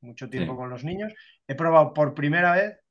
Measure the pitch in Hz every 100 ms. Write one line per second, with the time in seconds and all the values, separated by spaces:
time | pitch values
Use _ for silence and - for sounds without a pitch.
0 | 120 - 127 127 160 127 127 123 151 190
1 | 214 - - _ - 139 165 160 147 151
2 | 143 - 147 170 175 185 311 - _